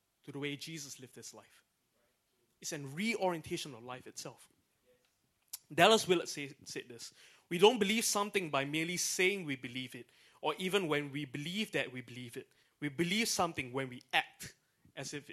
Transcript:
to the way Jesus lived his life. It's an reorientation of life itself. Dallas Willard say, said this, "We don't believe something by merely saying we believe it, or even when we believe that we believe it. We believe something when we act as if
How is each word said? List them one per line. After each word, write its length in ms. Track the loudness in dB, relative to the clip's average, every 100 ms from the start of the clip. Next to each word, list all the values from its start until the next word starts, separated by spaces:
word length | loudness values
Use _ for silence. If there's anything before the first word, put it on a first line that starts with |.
| _ _
to 80 | -14
the 80 | -8
way 160 | -6 -6
Jesus 440 | -10 -12 -12 -14
lived 160 | -16 -16
his 180 | -16
life. 320 | -18 -20 -20 _ _ _ _ _ _ _ _ _ _
It's 100 | -8
an 220 | -8 -8
reorientation 800 | -4 -2 2 0 0 -4 -6 -6
of 100 | -12
life 240 | -12 -14 -12
itself. 400 | -12 -12 -14 -20 _ _ _ _ _ _ _ _ _ _ -16 -2
Dallas 340 | 6 8 8 4
Willard 220 | 0 0
say, 220 | -8 -10 -12
said 200 | -12 -10 -10
this, 260 | -14 -16 -18 -20 -20 -6
"We 80 | 8
don't 220 | 8 10
believe 260 | 4 2 2
something 440 | 2 0 0 0
by 160 | 0 0
merely 320 | 0 -2 -2
saying 480 | -2 2 2 2 -2
we 100 | -6
believe 400 | -6 -8 -10 -12
it, 100 | -16 _ -20 -6
or 120 | -4 -2
even 300 | 2 2 2
when 240 | 0 0
we 140 | -6 -6
believe 460 | -6 -6 -4 -2
that 200 | -2 -2
we 100 | -6
believe 360 | -12 -12 -12 -12
it. 100 | -14 _ _ _
We 60 | -4
believe 400 | 0 2 2 2
something 460 | 2 0 -2 -4
when 160 | -4 -4
we 120 | -8 -2
act 400 | 0 0 -6 -18 -18 _ _ -16 -12
as 180 | -10
if 160 | -10 -12